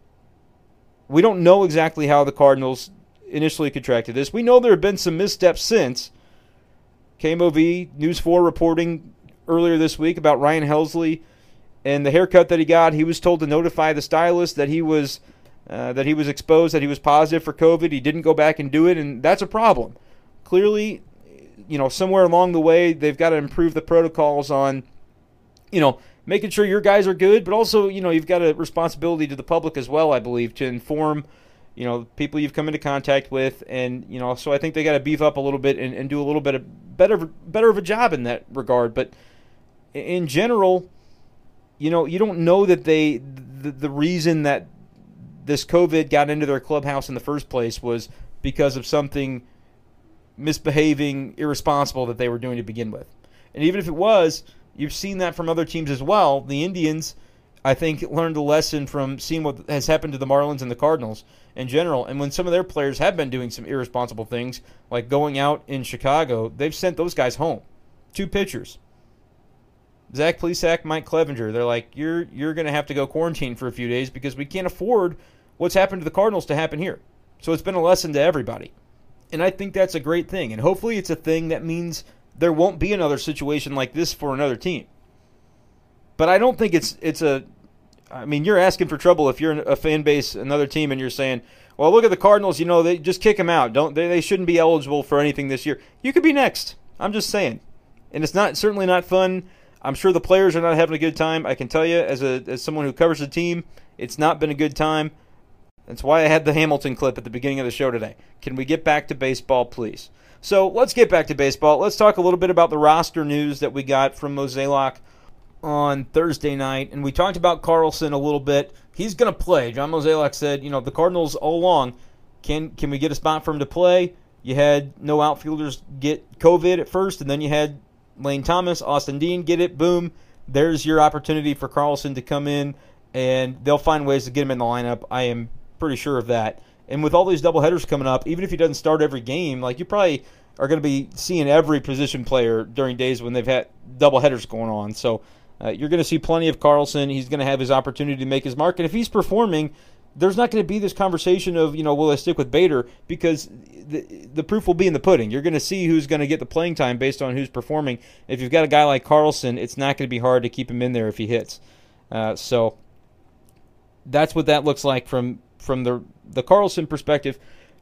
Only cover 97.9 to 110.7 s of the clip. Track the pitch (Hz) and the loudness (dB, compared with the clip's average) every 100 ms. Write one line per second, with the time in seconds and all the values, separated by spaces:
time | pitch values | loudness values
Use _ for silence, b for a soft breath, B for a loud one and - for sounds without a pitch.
97.9 | - - - 156 190 202 - 214 202 185 | -20 -14 -6 -2 0 0 0 -2 0 0
98.9 | 180 175 185 185 185 b b b b 135 | 0 2 2 2 -2 b b b b -8
99.9 | 135 190 170 - 190 190 160 170 156 165 | 0 2 2 4 4 4 2 2 4 2
100.9 | 156 160 151 160 160 131 135 127 160 165 | 2 -2 0 -2 -2 -4 -6 -2 0 2
101.9 | 170 117 131 135 127 - 127 - 156 143 | 2 0 -2 -2 -4 -6 -8 -8 -6 -6
102.9 | - 170 151 139 170 175 170 - b b | 0 2 2 -4 -4 -4 -4 -8 b b
103.9 | - 120 - 156 175 156 143 156 139 156 | -14 -12 -2 0 0 -2 -2 -4 -2 -2
104.9 | 156 151 b b b _ - _ _ - | -2 -4 b b b _ -20 _ _ -20
105.9 | 117 135 160 156 156 151 151 156 143 147 | -6 2 4 4 4 2 2 2 0 -2
106.9 | 123 135 123 117 120 139 135 123 - 135 | -4 -4 -4 -8 -8 -6 -4 -6 -4 -2
107.9 | 120 95 - b - 139 131 131 160 160 | -2 -6 -12 b -16 -10 -8 -4 -2 0
108.9 | 147 - 135 131 131 - 127 120 - 110 | 0 -2 -4 -4 -4 -2 -2 -2 -6 -10
109.9 | - - b b b - 196 190 | -12 -18 b b b 0 2 2